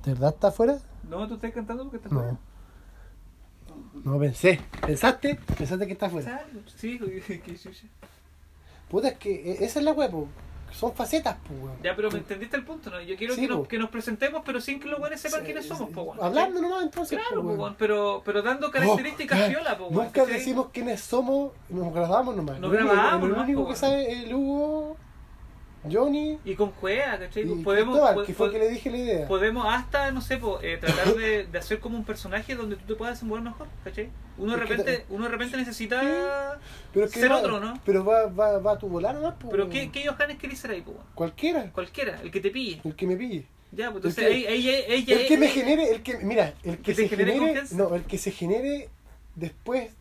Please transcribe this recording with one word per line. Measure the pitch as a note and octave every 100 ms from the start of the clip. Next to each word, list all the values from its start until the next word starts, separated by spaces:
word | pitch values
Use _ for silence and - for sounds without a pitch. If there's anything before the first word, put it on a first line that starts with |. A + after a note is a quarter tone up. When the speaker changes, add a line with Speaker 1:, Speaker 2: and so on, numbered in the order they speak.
Speaker 1:
¿De | -
verdad | B2+ C#3
está | D3+ G3+
afuera? | F#3+ A#3 C#4+ - - D#3+
Speaker 2:
No, | E3+ G#3+
tú |
estás | A#3 A3+
cantando | A#3 A3 A#3+
porque | C4+ A#3
está | G#3
Speaker 1:
No. | C#3+
Speaker 2:
afuera. | A#2+ B2 - - - - - - - - - - - - - - - D3
Speaker 1:
No, | C#3 C#3
pensé. | C#3+ B2 F3+ E3 - - -
¿Pensaste? | C#3+ A#3+ B3 C#4+ D4 - -
¿Pensaste | C#3+ F#3 G3
que |
está | F#3+ G3+
afuera? | E3+ C#3 B3+
Speaker 2:
Sal, | D#4 A#3+ - -
sí, | A3 A#3+
<laughs> | G3+ F#3 F#3+
qué | F3 - F3
chucha. | G#3 F3+ A3 - - - - - - - - - -
Speaker 1:
Puta, | F#3 B3+
es | B3
que | G#3 F#3+ D#3+
e-, | F#3+
esa | A#3 D4
es |
la | D4
wea, | D4+ C4
po. | E3+ D3 - - - -
Son | - A#3
facetas, | A#3 A#3+ D#4+ B3+ F#3
po, | -
weón. | C#3 C3+ B2+
Speaker 2:
Ya, | E3+
pero | F#3 G#3
me | E3+
entendiste | D#3 G3 A3+ C#4
el |
punto, | C4 D#4+ A3+
¿no? | F3+
Yo | F3 F#3+
quiero | A3+
Speaker 1:
Sí, | B3
Speaker 2:
que | C4
nos, | G3
Speaker 1:
po. | C3+
Speaker 2:
que | A3+
nos | A3
presentemos, | A#3 A3 A3 C#4 D4+
pero | D4+ B3
sin | A#3 C#4
que | C#4+
los | D4
weones | D4 D4+
sepan | D4+ D#4
Speaker 1:
Sí, | D4+
Speaker 2:
quiénes | D4+
Speaker 1:
sí, | D4+
Speaker 2:
somos, | D#4+ G#3+
po, | E3+
weón, | E3 -
Speaker 1:
hablando | F3+ B3+ F#4+ F4+
Speaker 2:
¿cachai? | E4+
Speaker 1:
nomás, | F#4
entonces, | E4 E4+ E4+ E4+
Speaker 2:
Claro, | A#4 A#4
Speaker 1:
po, |
Speaker 2:
po, | E3+
Speaker 1:
weón. | G3+
Speaker 2:
weón, | G3+ G3+
pero, | G#3+ G#3 G3+ G3
pero | - G3+
dando | G#3 C4+ D4
características | D4 F3+ G#3+ C#4 D4+ D4 F#3
Speaker 1:
Oh, | G#3
Speaker 2:
piola, | C#4 D#4+ G3
po, | F3+
weón, | E3 A#3
Speaker 1:
nunca | C#4+
Speaker 2:
¿cachai? | B3+ A#3+
Speaker 1:
decimos | C4 B3+ B3+
quiénes | - A#3+ G#3
somos, | - A#3+ B3+ C#4 C#4 - -
nos | F3+ E3+
grabamos | E3 E3+ G3+ B3+ G#3
nomás. | D3+ C#3
Speaker 2:
Nos | F3+
Speaker 1:
El | G#3
único, | G#3+
Speaker 2:
grabamos | G3+ - -
Speaker 1:
el | F#3
Speaker 2:
nomás, | G#3+
Speaker 1:
único | B3+ C#4
Speaker 2:
po, | C4+
Speaker 1:
que |
Speaker 2:
weón. | B3
Speaker 1:
sabe | C#4 C#4 C4
es | B3
el | A3+
Hugo, | B3+ C4+ C#4+ D4 D#4 D4+ D#4+ - - - - - - - - D3+
Johnny | F#3+ C#4 C#4+ D4+ D4+ F#3+
Speaker 2:
Y |
con | F#3+ G#3
Cuea, | - F#3+ A3 C#4 G3+
¿cachai? | F3+ G#3+
Speaker 1:
y | E3+ F3
Speaker 2:
Podemos, | E3 G3+ A3+ C4+
Speaker 1:
Cristóbal, | C#4
Speaker 2:
po-, | G3+
Speaker 1:
que | G3+
fue | - G#3
el |
Speaker 2:
po-, | G#3+
Speaker 1:
que |
le | A3
dije | A#3+ C4+
la | A#3+
idea. | B3 - -
Speaker 2:
podemos | F#3+ G#3 A#3 G#3+
hasta, | A#3+ B3 C#4+ C#4
no | C4
sé, | - C4
po, | A3+ F#3
eh, | E3 E3
tratar | D#3+ D#3+ F#3+
de, | A3 A3 G#3+ F3+
Speaker 1:
<laughs> |
Speaker 2:
de | E3+
hacer | E3+ G#3+
como | A#3 A3+
un |
personaje | G#3+ G#3 F#3+ G3 A3 C4
donde | A3 G3
tú | G3
te |
puedas | G#3+ A3+ A#3+
desenvolver | A3+ G#3+ A#3
mejor, | A3+ D4+ -
¿cachai? | F#3+ G3 A3 - - -
Uno | G3+ A#3+
de |
Speaker 1:
Es |
que | A3 A3
Speaker 2:
repente, | G3+ B3 -
Speaker 1:
ta-, |
Speaker 2:
uno | G3
de | A#3
repente | A3+ B3 C4
necesita | A#3+ A3 A3 B3
Speaker 1:
sí, | C#4 E4 F4+ C#4 C#4 C#4+ - - -
pero | F#3+
es | G#3
que | A#3
Speaker 2:
ser | B3
Speaker 1:
va, | C4
Speaker 2:
otro, | G#3+ G#3+
¿no? | G#3+ B3+
Speaker 1:
pero | - F#3+
va, | F#3+ A3+ G#3+
va, | F3+ G#3+ G3+
va | G3
a | G#3
tu | G#3
volar | E3+ G3
nomás, | C#4+ D#4
po, | E4+ A#3+
Speaker 2:
Pero | G3+
Speaker 1:
weón. | F#3+
Speaker 2:
¿qué, | C4 C4
qué | C#4 D4
Johannes | C#4+ D4 D4
querés | C4+ C4
ser | B3
ahí, | F#3+
po, | -
weón? | - -
Speaker 1:
Cualquiera. | - E3+ - D#4 E4 G3+
Speaker 2:
Cualquiera, | E3+ F3+ - C4 -
el | E3+
que | F#3+
te | G3
pille. | A#3 A#3+ D#3+
Speaker 1:
El | D#3+ D#3
que | F#3
me | F#3
pille. | B3 F#3 C3 - -
Speaker 2:
Ya, | F3+ A#3
pues, | G3+
Speaker 1:
El | F#3
Speaker 2:
entonces | F3
Speaker 1:
que, | A3
Speaker 2:
ahí, | B3+ G#3+
ahí, | A#3 B3
ahí, | C4+ A#3
ahí, | B3
Speaker 1:
el | B3 B3 C4
que |
Speaker 2:
ahí, | D4+
Speaker 1:
me | C#4+
Speaker 2:
ahí, |
Speaker 1:
genere, | C#4 B3 D#4 D4+
el | A3+
que, | A#3+ A#3
mira, | F#3+ A3+ D#3+ -
el | F3 E3
que |
Speaker 2:
que | -
te | G#3+
Speaker 1:
se | G#3+
Speaker 2:
genere | G3+ G3
Speaker 1:
genere, | B3+ D#4 C#4
Speaker 2:
confianza. | C#4 F3
Speaker 1:
no, | F#3+
el | F3
que | E3+ F#3+
se | -
genere | - E3+ G#3+ C4+ C#4+ - - - - -
después | - E3 - - B3+ A3+ -